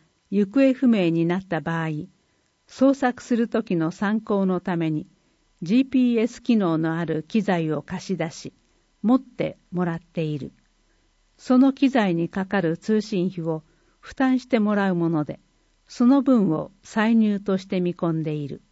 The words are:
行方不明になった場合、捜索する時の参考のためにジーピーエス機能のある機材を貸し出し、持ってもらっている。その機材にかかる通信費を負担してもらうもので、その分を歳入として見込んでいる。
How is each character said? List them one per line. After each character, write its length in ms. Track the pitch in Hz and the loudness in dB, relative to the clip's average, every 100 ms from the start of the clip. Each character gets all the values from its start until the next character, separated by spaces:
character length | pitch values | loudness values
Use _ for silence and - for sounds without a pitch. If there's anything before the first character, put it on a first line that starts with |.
| _ _ - | _ _ -4
行 180 | 202 196 269 | -2 0 4
方 180 | 269 | 2
不 140 | 262 254 | 4 2
明 220 | 220 170 | 4 2
に 160 | 165 165 | 2 0
な 140 | 180 | -2
っ 40 | |
た 160 | 185 160 | -4 -6
場 240 | 151 165 | -4 -4
合、 240 | 160 151 185 _ _ _ _ _ _ | -4 -6 -10 _ _ _ _ _ _
捜 260 | - 269 | 0 2
索 300 | 269 247 247 | 2 0 -2
す 120 | - 233 | -4 -2
る 120 | 233 | 0
時 280 | 226 220 170 | -2 -2 -2
の 140 | 160 | -2
参 320 | - 202 214 | -2 -2 -2
考 240 | 220 202 190 | -2 0 0
の 140 | 180 | -2
た 160 | - 170 | -2 -2
め 160 | 160 | -2
に 160 | 156 185 _ _ _ _ - | -4 -8 _ _ _ _ -10
ジ 140 | 170 240 | 0 0
ー 120 | 269 | 2
ピ 100 | 262 247 233 | 2 2 2
ー 40 | |
エ 80 | 220 | -2
ス 160 | - | -4
機 120 | - 226 | 0 2
能 220 | 180 160 | 2 0
の 200 | 160 165 | 0 -2
あ 80 | 160 | -4
る 180 | 156 | -4
機 180 | - 226 | -2 -2
材 300 | 202 175 156 | 0 0 0
を 100 | 147 | -4
貸 240 | - 170 - | -6 -10 -6
し 120 | 175 | -6
出 120 | 160 | -6
し、 240 | - 147 _ _ _ _ _ | -8 -18 _ _ _ _ _
持 140 | 208 262 | 0 0
っ 40 | |
て 380 | - - 156 - - | 0 -8 -8 -8 -10
も 140 | 175 175 | -4 -4
ら 100 | 165 | -4
っ 40 | |
て 240 | _ 175 | _ -6
い 140 | 156 147 | -6 -6
る。 140 | - _ _ _ _ _ _ _ _ _ | -10 _ _ _ _ _ _ _ _ _
そ 200 | - 254 | 2 4
の 160 | 269 | 4
機 160 | 269 269 | 4 2
材 260 | 269 196 170 | 2 2 0
に 140 | 170 | -2
か 160 | 196 185 | -4 -2
か 160 | 202 | -2
る 160 | 170 170 | 0 -2
通 240 | - 214 | 0 -2
信 280 | - 196 185 | 0 -2 -2
費 140 | 180 | -4
を 200 | 160 156 - _ _ _ | -6 -6 -10 _ _ _
負 160 | - - | -12 -2
担 240 | 262 254 | 0 0
し 80 | - | 0
て 120 | 226 | 0
も 160 | 208 208 | 2 0
ら 160 | 196 | 0
う 40 | 175 | 0
も 140 | 165 | 0
の 140 | 160 | -2
で、 160 | 147 143 _ _ _ _ _ | -4 -10 _ _ _ _ _
そ 180 | - 240 | 0 4
の 160 | 277 | 4
分 280 | 277 247 170 | 4 2 2
を 200 | 156 147 _ | 0 -6 _
歳 320 | - 220 220 226 | -8 -2 2 2
入 240 | 214 202 | 2 0
と 180 | 202 190 | -2 -4
し 100 | 190 | -2
て 140 | 185 | -2
見 140 | 175 170 | -2 -2
込 160 | 170 | -2
ん 100 | 160 | -2
で 100 | 156 | -4
い 140 | 151 139 | -6 -8
る。 140 | - _ | -12 _